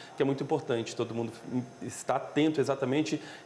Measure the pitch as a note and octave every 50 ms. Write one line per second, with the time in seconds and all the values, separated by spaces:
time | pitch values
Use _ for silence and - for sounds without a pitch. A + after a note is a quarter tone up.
0 | - - - - C#3+ C#3 C#3 C#3 D3 C#3 D#3+ D3 D3+ - B2 A#2 A2+ - - -
1 | A#2+ A2 A2+ A#2 A#2 A2 - - - - B2+ B2+ B2 B2 - - - A#2 - -
2 | - - B2+ C3+ - - - D3 D3+ D#3+ D#3 D3+ B2+ B2 C#3 - C3+ B2 C3+ D3+
3 | D#3 D#3 D#3 C#3+ - - - - -